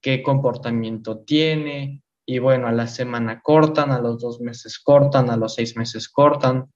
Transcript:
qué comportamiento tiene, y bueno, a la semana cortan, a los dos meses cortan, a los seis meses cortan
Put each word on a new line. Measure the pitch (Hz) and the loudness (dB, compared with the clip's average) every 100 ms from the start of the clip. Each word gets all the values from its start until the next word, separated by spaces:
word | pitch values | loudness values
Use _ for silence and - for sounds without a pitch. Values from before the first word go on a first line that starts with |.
qué | 135 131 | -2 -2
comportamiento | - 135 131 117 120 117 113 110 110 110 | 0 0 0 -2 -4 -4 -4 -8 -8 -12
tiene, | - 151 160 156 147 143 139 139 _ _ - | -2 0 2 0 -4 -8 -10 -12 _ _ -6
y | 127 | -2
bueno, | 131 127 120 | 2 2 2
a | |
la | 117 117 | -2 -2
semana | - 123 120 113 113 | -6 -6 -4 -6 -6
cortan, | - 156 156 151 143 | 2 4 4 2 0
a | 127 | 0
los | 117 117 | -2 -4
dos | 120 117 | -8 -8
meses | 120 117 113 - | -10 -12 -16 -10
cortan, | - 143 139 139 123 | 4 6 6 2 2
a | 117 | 0
los | 113 | -2
seis | - 117 113 | -4 -6 -4
meses | 113 113 - | -8 -8 -6
cortan | - 147 143 135 127 127 | 4 4 4 0 0 -6